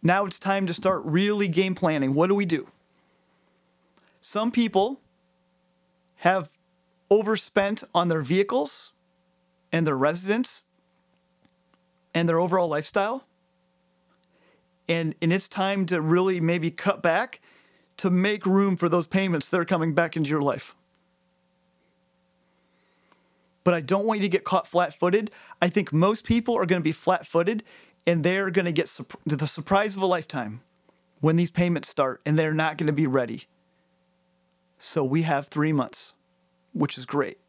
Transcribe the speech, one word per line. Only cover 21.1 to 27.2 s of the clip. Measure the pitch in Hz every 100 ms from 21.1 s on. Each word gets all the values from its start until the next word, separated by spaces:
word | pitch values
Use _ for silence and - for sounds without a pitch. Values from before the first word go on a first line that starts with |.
| _ _ _ _ _ _ _ _ _ _ _ _ _ _ _ _ _ _ _ _ _ _ _ _ _
But | -
I | 175
don't | 139 196
want | 208 214
you |
to | 196
get | 175
caught | - 190 -
flat-footed. | 175 175 - 175 196 214 - - -
I | 175
think | 190 190
most | 151 185 220
people | - 233 226 233
are | 185
gonna | 180
be | 156
flat-footed, | 156 - -